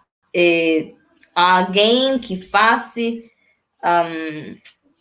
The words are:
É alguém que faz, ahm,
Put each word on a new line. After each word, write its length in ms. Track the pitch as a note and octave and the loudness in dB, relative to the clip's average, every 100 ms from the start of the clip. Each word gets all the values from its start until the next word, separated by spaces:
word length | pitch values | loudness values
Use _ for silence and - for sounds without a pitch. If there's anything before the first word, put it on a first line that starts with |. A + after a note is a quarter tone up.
| _ _ _ | _ _ _
É 600 | F3+ F3 E3+ E3 D#3 - - _ _ _ | 2 2 4 2 0 -2 -14 _ _ _
alguém 840 | F3 F3+ F#3 G3+ F#3+ A3 B3 C4+ C4+ | 0 2 4 2 2 2 2 0 -2
que 180 | - F#3 | -4 -10
faz, 580 | - G3+ A3 A#3+ - A#3 A#3 A#3 A#3 _ _ _ _ _ | -2 0 2 0 -2 -6 -4 -6 -12 _ _ _ _ _
ahm, 760 | F3 E3+ E3 D#3+ D#3+ D3+ - F#3 - - _ _ | 0 0 0 -6 -10 -12 -14 -18 -20 -20 _ _